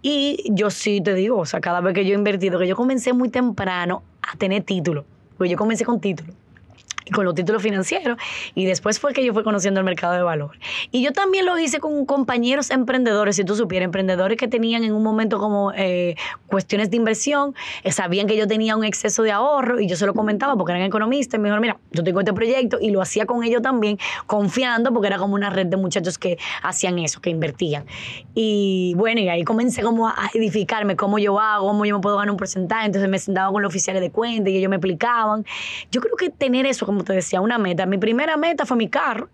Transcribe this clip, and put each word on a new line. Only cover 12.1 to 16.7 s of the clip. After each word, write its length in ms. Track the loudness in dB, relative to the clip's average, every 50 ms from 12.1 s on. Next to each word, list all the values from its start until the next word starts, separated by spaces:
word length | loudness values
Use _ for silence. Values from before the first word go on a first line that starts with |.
| 0 0 2 0 0 0 2 2 2 0 0 0
emprendedores, 680 | 0 0 2 2 2 2 2 2 4 4 2 2 2
si 80 | 0 0
tú 100 | 0 0
supieras, 300 | 0 0 0 0 0 0
emprendedores 520 | 0 0 0 0 2 2 2 2 0 0
que 120 | 0 0 -2
tenían 340 | 0 0 0 0 0 0 0
en 80 | 0
un 120 | 0 2 2
momento 360 | 2 2 2 2 2 0 0
como, 320 | 0 0 0 0 0 0 0
eh, 420 | 0 0 0 2 0 0 0 -2 -4 -8 -12 -12 -14 _
cuestiones 420 | -2 -2 -2 0 0